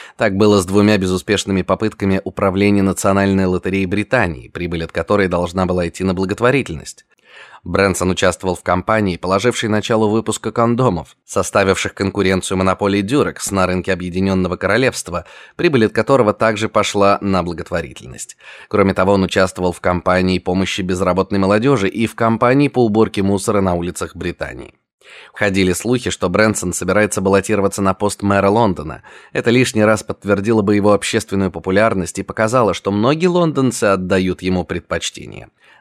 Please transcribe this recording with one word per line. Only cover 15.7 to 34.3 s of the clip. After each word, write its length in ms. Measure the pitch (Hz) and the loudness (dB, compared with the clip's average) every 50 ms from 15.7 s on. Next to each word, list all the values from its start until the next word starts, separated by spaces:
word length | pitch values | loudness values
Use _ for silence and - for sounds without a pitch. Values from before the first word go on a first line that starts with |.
| 156 123 110 | 2 2 2
от 40 | 101 | 2
которого 400 | - 113 107 - 139 127 113 104 | 0 -2 0 2 2 4 4 2
также 380 | 104 - 117 113 110 101 110 104 | 2 2 0 0 0 0 -4 0
пошла 480 | - 110 101 - - 101 98 98 101 - | 0 0 -2 0 0 2 4 4 2 2
на 220 | - 101 95 92 85 | 0 0 0 0 0
благотворительность. 920 | 87 85 80 87 - 92 85 82 67 - - - 65 62 - - - - _ - - - - - _ | -2 -6 -8 -8 -6 -6 -6 -6 -6 -14 -18 -18 -18 -16 -16 -16 -18 -18 _ -20 -20 -20 -20 -12 _
Кроме 240 | - 101 98 98 92 | 0 2 2 2 2
того, 200 | 98 92 95 101 | 2 2 4 4
он 100 | 98 95 | 2 2
участвовал 500 | 87 - 101 95 92 - - 90 90 87 | 0 2 0 0 0 0 -4 -4 -4 -4
в 80 | - | -2
кампании 560 | - 92 90 87 - 92 90 92 92 92 92 | -2 -2 -2 0 0 0 2 2 2 2 0
помощи 440 | 90 - 92 90 95 95 - - - | -2 -2 -2 -2 0 -2 -2 -4 -6
безработной 580 | 92 90 92 90 95 90 90 95 95 - 101 98 | -4 -4 -2 -2 0 0 2 0 0 0 0 0
молодёжи 500 | 95 95 104 110 113 139 143 110 95 - | 2 2 2 2 2 2 2 2 0 -2
и 160 | - 110 113 | 0 -2 -4
в 80 | 107 - | -4 -2
кампании 540 | - 117 113 113 107 123 120 131 143 147 135 | -2 0 0 2 2 2 2 4 4 2 2
по 160 | - 127 123 | 2 2 2
уборке 380 | 110 104 113 110 101 - 104 95 | 2 4 2 2 2 2 -2 0
мусора 380 | 98 101 95 - - 104 101 | 0 0 0 0 0 0 2
на 120 | 95 92 87 | 2 0 0
улицах 420 | 87 87 87 85 - 92 80 - | -2 -4 -6 -6 -8 -10 -10 -8
Британии. 600 | 87 85 87 82 _ 78 67 65 62 60 - _ _ _ _ _ _ _ - - - - - _ | -8 -8 -8 -6 _ -10 -10 -10 -14 -16 -18 _ _ _ _ _ _ _ -20 -20 -20 -20 -20 _
Ходили 400 | - 104 101 95 98 92 92 87 | -2 -2 0 2 2 2 2 0
слухи, 380 | - - 113 127 123 - - | 0 -2 -2 -2 -2 -2 -6
что 180 | - - - 92 | -4 -2 -4 0
Брэнсон 420 | 87 101 107 110 104 - - 90 | 2 2 2 2 2 0 -4 -6
собирается 480 | 85 - 92 90 95 104 107 101 - 107 | -6 -4 -4 0 2 2 2 0 -2 -2
баллотироваться 600 | 95 95 98 98 95 - 110 101 98 98 - - | 0 2 2 2 2 0 -2 0 0 -2 -2 0
на 120 | 98 95 92 | 0 0 0
пост 260 | - 104 101 - - | 0 -2 -4 -4 -2
мэра 280 | 104 101 101 98 98 98 | -2 2 2 4 4 4
Лондона. 520 | 101 117 120 104 87 - 76 78 85 - _ - - - - - _ | 4 4 2 2 0 -4 -8 -12 -12 -14 _ -20 -20 -20 -20 -8 _
Это 160 | - - 117 | -2 0 2
лишний 340 | 117 127 127 - - 110 107 | 2 2 2 2 2 2 2
раз 200 | 107 110 104 - | 2 2 0 -2
подтвердило 580 | - 101 _ - 98 101 98 98 113 113 110 | -10 -12 _ -2 -2 -2 0 0 0 0 2
бы 140 | 98 101 104 | 2 2 0
его 180 | 104 98 104 104 | 2 4 2 2
общественную 580 | 98 - - - 113 - - - 98 98 92 | 2 0 -2 -4 -4 -4 -2 -2 -2 -2 -2
популярность 680 | - 82 - 95 95 98 110 113 107 95 85 - - - | -4 -6 -4 0 2 2 2 2 0 -2 -4 -6 -6 -10
и 40 | 95 | -10
показало, 500 | - - - 110 110 117 131 117 101 85 | -8 -4 -2 -2 0 2 2 2 2 0
что 180 | - _ 98 | -2 _ -2
многие 360 | 101 101 107 127 151 160 180 | 0 0 2 2 0 2 0
лондонцы 580 | 180 175 180 175 160 139 139 131 127 113 - 117 | 0 2 2 0 0 0 0 0 0 0 0 0
отдают 560 | 104 98 95 92 90 98 95 95 90 | 0 0 0 0 0 0 0 0 0